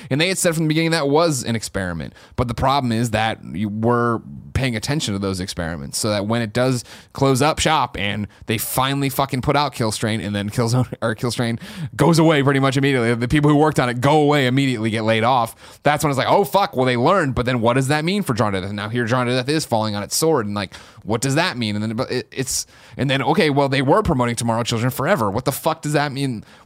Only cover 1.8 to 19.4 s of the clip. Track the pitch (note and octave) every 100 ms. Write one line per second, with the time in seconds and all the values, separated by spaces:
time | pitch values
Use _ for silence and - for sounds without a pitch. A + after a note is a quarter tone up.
1.8 | F#2 E2 C2+ - - - B2 A#2 C3+ C#3
2.8 | B2+ A2+ A#2+ G#2+ A2 G#2 - D#2 G#2 G#2
3.8 | A#2 A#2+ A#2+ A2+ - C#2+ - - C3 A2
4.8 | - D3+ C3+ G2 G2 F#2 F2+ - E2 E2
5.8 | C#2 - A2 G#2 G2+ A#2 A2+ B2 B2+ B2
6.8 | - - - - C#3 C3 C#3+ D3 E3 D#3
7.8 | B2 - G2+ G#2 G2+ - - G#2+ - -
8.8 | C3 C#3 C#3 C3 C#3 C3 C3 C#3 C#3+ -
9.8 | A2+ - A2+ A2 F#2 G#2 G2+ A#2 A#2 B2+
10.8 | A#2+ - A2+ A2 B2 A2+ A#2 A#2 - -
11.8 | D3+ - D#3+ D#3+ D#3+ D3+ C#3 C3+ C3+ C3
12.8 | C#3 C3+ A#2 A#2 B2 D3+ D3 D3 D#3 D3
13.8 | B2+ A#2+ C#3+ D#3 C#3+ D3 B2+ C3 C#3 A#2
14.8 | A#2 A2 A2 A2+ A2+ C3 A2 - - -
15.8 | C#3+ D3 D#3 B2+ A2+ E3 G3+ G3 G3 B2
16.8 | B2+ A#2+ C#3 G3 C#3+ B2 A#2+ B2+ A2+ B2
17.8 | C3 D3+ D#3+ G3+ F#3 A2 G#2+ G2 F#2+ G#2
18.8 | G#2+ A#2+ A#2 B2+ B2 B2+